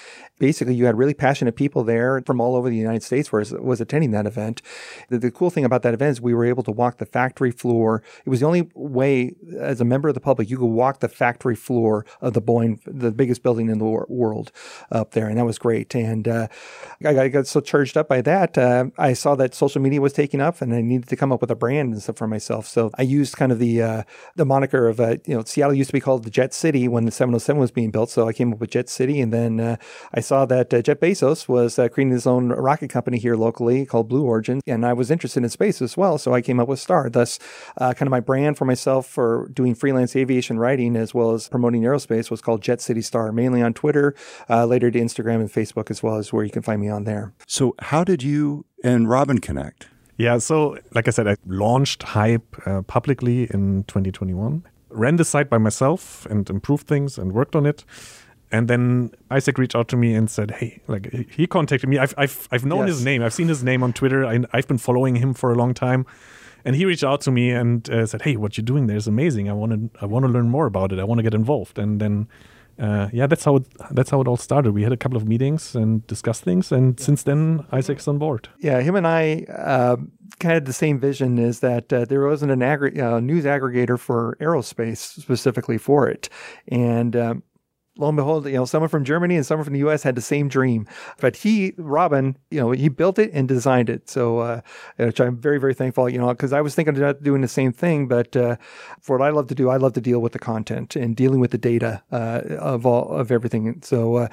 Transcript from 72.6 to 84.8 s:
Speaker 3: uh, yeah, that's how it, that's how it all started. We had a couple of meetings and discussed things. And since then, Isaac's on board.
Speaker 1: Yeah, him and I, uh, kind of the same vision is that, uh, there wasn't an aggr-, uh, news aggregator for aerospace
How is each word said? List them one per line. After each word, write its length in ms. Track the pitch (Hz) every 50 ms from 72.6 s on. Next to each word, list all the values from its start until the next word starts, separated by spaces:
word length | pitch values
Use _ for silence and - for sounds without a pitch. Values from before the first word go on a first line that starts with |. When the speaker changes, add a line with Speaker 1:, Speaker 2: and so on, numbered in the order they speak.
| - _ _ -
Speaker 3:
uh, 320 | - 104 104 104 101 101 117
yeah, 140 | 117 135
that's 180 | 143 165 - -
how 120 | 151 139
it, 100 | 135 131 - _ - - -
that's 180 | 139 127 131 -
how 140 | - 135 131
it 40 |
all 120 | 127 123 -
started. 340 | - - 147 143 139 110 101
We 100 | 104 104
had 100 | 117 127
a 40 |
couple 220 | 117 - 131 127 113
of 100 | 107 110
meetings 460 | 113 120 131 139 151 156 - - -
and 320 | 123 110 110 110 107 110
discussed 360 | - 117 - - 117 110 - -
things. 300 | 185 180 185 185 - -
And 260 | 127 131 127 123 -
since 260 | - - 147 - -
then, 420 | - 143 151 160 160 160 156 147 -
Isaac's 380 | - 131 131 - 139 135 - 151
on 80 | 143
board. 320 | 143 151 156 135 107 - - - -
Speaker 1:
Yeah, 200 | - 151 131 127
him 140 | 123 160 190
and 120 | 202 170
I, 380 | 165 165 165 160 156 156 165 160 -
uh, 460 | - - - - 135 127 123 123 123 123 143 - - _ - - - -
kind 160 | - 165 165
of 80 | 165 147
the 80 | 131 123
same 260 | - 151 156 147 127
vision 400 | 127 139 139 139 135 127 123 120
is 220 | 117 120 117 -
that, 320 | - 127 123 120 120 - 139
uh, 140 | 123 120
there 200 | 110 135 139 139
wasn't 260 | 139 156 139 147 143 135
an 80 | 127
aggr-, 380 | 123 131 147 139 143 135 - 151
uh, 220 | 131 117 117 117
news 240 | 117 131 160 175 143
aggregator 540 | 139 143 139 135 131 123 123 123 117 123 120
for 400 | - - 127 117 117 117 - -
aerospace 800 | - 160 170 143 117 - - -